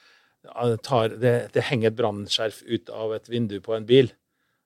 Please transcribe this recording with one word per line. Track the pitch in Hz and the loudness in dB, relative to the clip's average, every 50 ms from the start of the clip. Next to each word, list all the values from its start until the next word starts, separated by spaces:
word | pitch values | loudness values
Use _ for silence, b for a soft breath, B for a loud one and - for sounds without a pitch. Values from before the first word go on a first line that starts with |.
| _ _ _ _ _ _ _ _ _ | _ _ _ _ _ _ _ _ _
eh, | - - 113 120 120 113 | -16 -8 -4 -2 -2 -2
tar, | 107 - - 135 117 113 113 | -2 -2 0 2 2 2 2
det, | 104 107 120 123 120 120 110 - - | 0 0 2 2 2 2 0 -2 -2
det | 131 113 | -2 0
henger | - 147 117 110 113 | 0 0 2 2 2
et | 110 | 0
brannskjerf | 113 120 107 104 101 104 98 - - 113 107 - - - | 0 -2 -2 -2 -4 -6 -4 -4 -2 -4 -4 -6 -8 -8
ut | - 117 104 - - | -4 -4 -4 -4 -6
av | - 110 110 110 110 | -10 -8 -6 -6 -6
et | 107 - - | -6 -8 -6
vindu | 117 120 120 104 101 98 | -4 -4 -4 -4 -4 -6
på | - - 113 | -6 -4 -6
en | 113 107 | -4 0
bil, | 107 123 135 127 110 - _ _ _ _ _ _ _ _ _ _ | 4 6 6 6 4 0 _ _ _ _ _ _ _ _ _ _